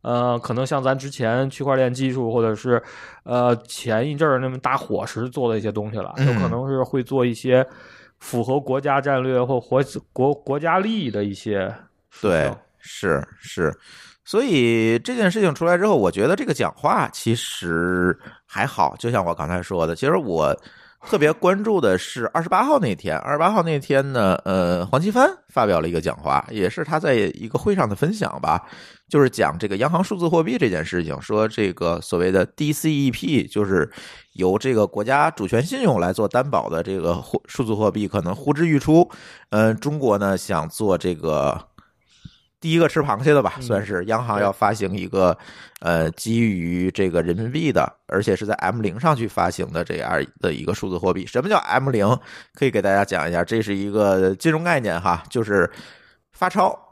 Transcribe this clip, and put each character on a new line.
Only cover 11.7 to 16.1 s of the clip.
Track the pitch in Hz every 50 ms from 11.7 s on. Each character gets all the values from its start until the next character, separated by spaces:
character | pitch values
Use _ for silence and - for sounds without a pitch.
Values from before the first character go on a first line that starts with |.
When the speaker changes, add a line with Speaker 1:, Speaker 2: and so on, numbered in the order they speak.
| 110 - - _ _ _ _ _
Speaker 1:
事 | _ - -
情。 | 104
Speaker 2:
对， | 87 80 76 69 71 - _ _ _ _
是， | - - - - - 95 78 69 71 - - _
是。 | - - - - 87 76 - _ _ - - - - - - _ _
所 | - - 208 269
以 | 277 185 139 120 117 117 113 110 113 113 123
这 | - - 254
件 | 240 214 185
事 | 175 220
情 | 202 175 143
出 | - 165
来 | 170 175
之 | 175 190
后， | 214 202 139
我 | 101 90